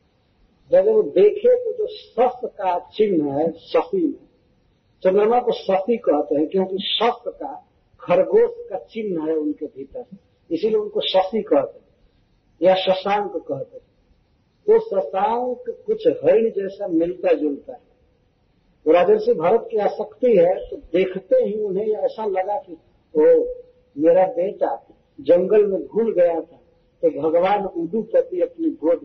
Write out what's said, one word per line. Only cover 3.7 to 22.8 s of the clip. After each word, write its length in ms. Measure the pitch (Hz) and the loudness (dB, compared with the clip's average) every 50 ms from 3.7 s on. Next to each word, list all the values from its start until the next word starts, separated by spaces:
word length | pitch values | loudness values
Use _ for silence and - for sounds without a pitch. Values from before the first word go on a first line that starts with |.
| - 330 - - - | -2 -2 -2 0 -2
में, 300 | 185 165 - - - _ _ _ _ _ _ _ _ _ _ _ _ _ _ _ _ - | -2 -2 -2 -4 -6 _ _ _ _ _ _ _ _ _ _ _ _ _ _ _ _ 0
चंद्रमा 360 | 185 190 208 214 220 240 247 | 2 2 4 2 4 2 2
को 120 | - 226 | 0 0
शशि 460 | - - - 190 190 190 190 240 233 | -4 -4 -2 -2 0 0 0 0 -2
कहते 380 | - - 180 147 147 - - 147 | -2 0 0 0 0 0 0 0
हैं 120 | 143 156 | -2 0
क्योंकि 300 | - - 190 185 190 190 190 | 0 0 -2 -2 -2 -4 -6
सस 440 | - - - - 214 247 - - - | -6 -4 -4 0 0 0 -2 -2 -8
का, 420 | - - - - - 185 - - _ _ _ _ _ _ - | -12 -12 -12 -12 -14 -14 -16 -18 _ _ _ _ _ _ -10
खरगोश 720 | - - 175 185 180 - 185 - 240 - - - - - | -2 0 2 2 2 4 4 4 4 2 0 -8 -14 -12
का 80 | 190 185 | -12 -12
चिन्ह 460 | - - - 226 214 202 175 156 151 | -12 -10 -10 -8 -6 -6 -4 -4 -4
है 100 | 156 160 | -4 -2
उनके 300 | 156 151 - - - 156 | -2 -2 -4 -6 -6 -10
भीतर, 400 | - - 127 - - - 254 240 - 196 - _ _ _ _ _ - | -12 -12 -14 -16 -14 -14 -16 -16 -16 -20 -20 _ _ _ _ _ -6
इसीलिए 260 | 170 175 202 220 220 | -6 -2 -2 0 0
उनको 240 | 214 208 202 - 208 | -2 -2 -4 -4 -4
शशि 400 | - - - 185 - - 226 214 | -4 0 0 0 0 0 -2 -4
कहते 380 | - - - 277 - - - - | -2 0 0 0 0 -2 -6 -14
हैं 60 | _ _ _ _ _ _ _ _ _ _ _ _ _ _ _ - | _ _ _ _ _ _ _ _ _ _ _ _ _ _ _ 0
या 140 | 165 185 185 | 2 2 2
शशांक 560 | 185 - 185 185 - - 202 202 208 202 170 - | 2 2 -2 -2 -2 -2 -2 -2 -2 -2 -4 -8
कहते 420 | 160 - - 139 135 - - - | -10 -8 -8 -10 -10 -10 -14 -16
हैं। 80 | - _ _ _ _ _ _ _ _ _ _ _ _ _ _ _ _ - 208 | -20 _ _ _ _ _ _ _ _ _ _ _ _ _ _ _ _ 2 4
वो 100 | 226 226 | 4 4
शशांक 1040 | 220 - 202 190 - - 185 190 202 220 233 240 254 254 240 247 - - - - - | 2 0 -4 -4 -4 -2 -2 -2 -2 0 0 -2 -4 -4 -6 -8 -10 -12 -12 -10 -6
कुछ 220 | 208 226 214 190 | -6 -4 0 0
हरिण 420 | 160 - - - 165 190 226 226 220 | 0 0 2 2 4 4 4 2 0
जैसा 380 | 196 202 196 190 - - 202 | -2 -4 -8 -8 -8 -8 -6
मिलता 460 | 185 165 165 170 175 185 - 190 180 160 | -2 0 0 0 -2 -4 -2 0 0 0
जुलता 400 | 143 151 147 139 - - 135 - | 0 0 -4 -4 -6 -12 -16 -20
है। 80 | - _ _ _ _ _ _ _ _ _ _ _ _ _ _ _ _ _ _ _ _ - | -20 _ _ _ _ _ _ _ _ _ _ _ _ _ _ _ _ _ _ _ _ 2
वो 60 | 151 165 | 4 4
राजर्षि 400 | 175 180 196 214 208 214 247 233 | 4 6 4 2 2 2 0 -2
भरत 340 | 160 156 180 226 226 - - | 0 2 2 2 0 0 -2
की 60 | 226 | -4
आसक्ति 600 | 208 202 185 - - 208 - - - 254 247 220 | -2 -2 -2 -4 -6 -10 -10 -6 -2 0 2 4
है, 320 | 180 165 180 196 - - - | 4 4 2 0 -2 -6 -12
तो 60 | - | -14
देखते 600 | 294 - - - 180 190 - - 185 - - 254 | -16 -10 -4 -2 0 0 -2 -4 -8 -4 0 0
ही 260 | 262 233 202 208 214 | 2 2 0 -2 -4
उन्हें 260 | 214 202 180 196 220 | -6 -4 -4 -4 -4
ऐसा 380 | 214 214 202 190 170 - 220 214 | -4 -4 -2 -4 -4 -4 -4 -6
लगा 340 | 208 185 185 185 202 208 202 | -4 -4 -4 -4 -4 -4 -6
कि 140 | - - 165 - | -8 -12 -20 -20